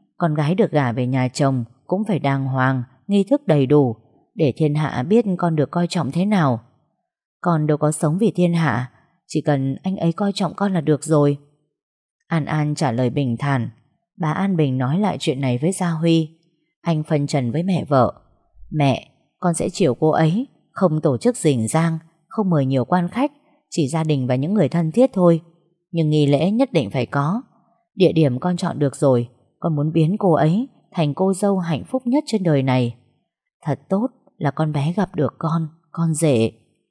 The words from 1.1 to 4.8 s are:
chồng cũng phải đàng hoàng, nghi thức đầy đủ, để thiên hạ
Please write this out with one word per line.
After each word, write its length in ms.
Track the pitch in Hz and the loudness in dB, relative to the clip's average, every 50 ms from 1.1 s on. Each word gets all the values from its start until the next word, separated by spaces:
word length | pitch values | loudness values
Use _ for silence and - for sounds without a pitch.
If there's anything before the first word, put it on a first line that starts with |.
| 131 131 127 127 | 0 0 0 -2
chồng 360 | - - 147 139 135 127 120 - _ _ _ _ | 0 0 0 2 2 0 -2 -6 _ _ _ _
cũng 160 | - 190 220 202 | -4 -4 -2 -2
phải 120 | 214 160 | -2 -2
đàng 260 | - 139 139 139 135 | 0 0 0 0 -2
hoàng, 380 | 135 131 131 127 131 135 131 120 - _ _ _ - | -2 0 0 2 2 0 0 -4 -6 _ _ _ 0
nghi 180 | 196 202 196 196 | 0 0 2 2
thức 180 | 269 285 - - | 0 0 2 2
đầy 180 | 160 147 139 | 2 2 4
đủ, 300 | 123 147 147 143 123 113 - _ _ _ _ _ _ _ | 4 4 4 4 4 0 -4 _ _ _ _ _ _ _
để 180 | - 170 139 117 - | 0 0 0 0 0
thiên 180 | 156 151 147 | 0 0 0
hạ 280 | 151 | 0